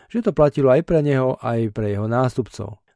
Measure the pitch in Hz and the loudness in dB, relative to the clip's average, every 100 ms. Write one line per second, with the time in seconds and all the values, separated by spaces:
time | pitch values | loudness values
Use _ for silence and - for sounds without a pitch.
0 | _ 233 226 151 147 147 135 135 165 165 | _ -4 -2 2 2 4 4 4 2 0
1 | 147 135 131 127 120 117 113 110 107 101 | 2 0 0 -2 -4 -2 -2 -4 -4 -2
2 | 110 120 127 - 107 - - - _ | -2 0 0 -2 -6 -10 -14 -14 _